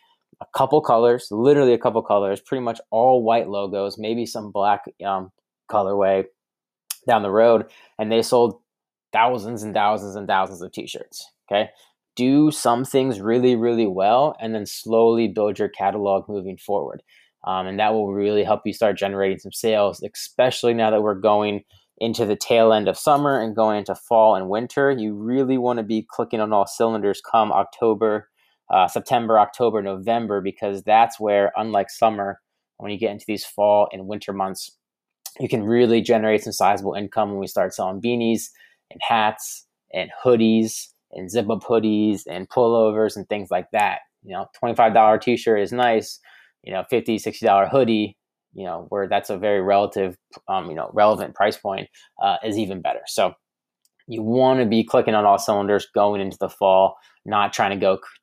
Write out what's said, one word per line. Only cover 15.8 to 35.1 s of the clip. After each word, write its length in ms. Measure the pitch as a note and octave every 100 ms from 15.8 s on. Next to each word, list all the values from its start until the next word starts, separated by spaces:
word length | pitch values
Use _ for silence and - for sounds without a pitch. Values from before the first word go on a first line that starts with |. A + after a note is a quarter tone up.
| G2 G#2 G2+ G2 F#2+
moving 300 | G#2 F#2 F#2
forward. 460 | - G2+ C2+ - _ _ _ _
Um, 240 | - F#2 F#2+
and 120 | G2
that 140 | G#2+
will 180 | A2 G2+
really 320 | G2+ G#2 G#2
help 180 | G2 G#2 G#2+
you 80 |
start 240 | F#2+ G#2+ G2
generating 400 | G2 G2 G2 F#2
some 140 | G2
sales, 500 | - A2+ G#2+ G2+ F2
especially 720 | G#2 - - - B2+ - A#2+
now 160 | A#2 A2
that 140 | A2
we're 100 | G#2+
going 500 | F#2+ G#2 G#2 G#2 G2+ - _ _ -
into 260 | A#2 A2 G#2
the 100 | G2+
tail 380 | - A#2 A2+
end 140 | G#2+ F#2+
of 100 | F#2
summer 420 | - C#3+ D3 C3+
and 160 | A2 G#2+
going 220 | A2 G#2
into 160 | G2
fall 420 | F#2+ - A#2 A2 F#2+
and 140 | F#2+
winter. 400 | G#2 B2 - C#3
You 240 | C3 G#2+
really 460 | G2+ A2 C3 C3 C3
wanna 240 | B2 A#2+
be 240 | G#2+ A2 A2
clicking 300 | - A2+ A2+
on 120 | G#2+
all 140 | G#2+ G2
cylinders 560 | - A#2 A2 G2+ F#2+
come 300 | - A2+ G#2
October, 800 | E2+ G2 - A#2 A2 A2 G#2+ - _ _ _ -
uh, 160 | F#2 F2+
September, 500 | A#2 - B2 A2+ A2
October, 460 | G#2 - A#2 G#2+
November, 580 | G2 F#2+ G2+ A#2 A2 G2+
because 400 | F#2+ - G#2 G2
that's 380 | G#2+ A2 A#2+ -
where, 340 | G#2+ G2+ G2+ -
unlike 360 | A2 G#2 F#2+
summer, 500 | - A2+ G#2 G2 F#2+ _ _ _ -
when 140 | G2+
you 60 | G2+
get 140 | A2
into 140 | G#2 -
these 180 | G2+ -
fall 440 | - G#2 G#2 G#2
and 160 | G2 F#2+
winter 260 | G#2 -
months, 420 | G2 F#2+ F#2 - _ _ _ _